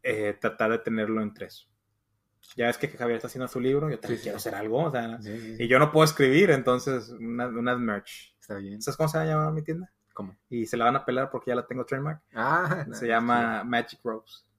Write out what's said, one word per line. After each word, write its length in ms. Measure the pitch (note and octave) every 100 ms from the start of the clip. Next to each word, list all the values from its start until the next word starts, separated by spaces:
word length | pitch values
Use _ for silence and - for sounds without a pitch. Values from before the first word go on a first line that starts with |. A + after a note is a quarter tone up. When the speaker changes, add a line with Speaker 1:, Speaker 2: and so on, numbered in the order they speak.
Speaker 1:
Eh, 340 | C3 A2 G#2 G2+
tratar 320 | A2+ - A2
de 80 | A2+
tenerlo 420 | A2+ A2+ G#2+ A2
en 120 | G#2+
tres. 340 | G#2 F#2+ - _ _ _ _ _ _ _ _ - -
Ya 120 | A#2+
ves 100 | -
que 100 | D3
Javier 280 | - A#2+ A#2
está 100 | -
haciendo 200 | B2+ B2+
su 120 | C3
libro, 300 | B2+ C#3 D#3
yo 100 | A#2+
también 180 | - A2+
Speaker 2:
Sí, 40 |
sí. 20 |
Speaker 1:
quiero 140 | A2 G2+
hacer 180 | A#2 G2
algo, 280 | G#2+ B2 E3
o 60 |
sea, 280 | B2+ A#2 A2+
Speaker 2:
Sí, 160 | G#2 A2+
sí, 80 | A2
Speaker 1:
y 40 | A2+
Speaker 2:
sí. 100 | A#2
Speaker 1:
yo 120 | B2+
no 120 | D3+
puedo 140 | D#3 D#3
escribir, 460 | D#3 C3+ C#3+ F#3+
entonces 580 | C#3 B2+ B2 C#3 B2+ A2+
una, 380 | A#2+ A#2 A#2+ B2
unas 320 | A#2 A#2+ B2
merch. 560 | A#2 G2+ - - - _
Speaker 2:
Está 160 | - G2+
bien. 260 | G2 G#3
Speaker 1:
¿Sabes 140 | - -
cómo 140 | D#3
se 80 | D#3+
va 60 |
a 40 | D#3+
llamar 240 | D#3 D#3
mi 120 | D#3
tienda? 280 | D3+ E3 F#3 _ _
Speaker 2:
¿Cómo? 240 | - G2 G2+ _
Speaker 1:
Y 160 | A#2+ A2
se 120 | A#2
la 80 | A#2
van 100 | C3+
a 80 |
pelar 260 | - B2+ C3+
porque 220 | B2 -
ya 40 | A#2+
la 100 | -
tengo 180 | B2+ A#2+
trademark. 360 | C3+ D3 D#3 _
Speaker 2:
Ah, 500 | A2+ B2 E3 F3 F3+ C#3+
Speaker 1:
Se 40 |
Speaker 2:
nice, 160 | A2+ A#2+
Speaker 1:
llama 540 | A2+ A#2+ A#2+ A#2 A2
Speaker 2:
sí. 40 | A#2
Speaker 1:
Magic 320 | A#2+ A#2 -
Robes. 420 | A#2+ A2 _ - _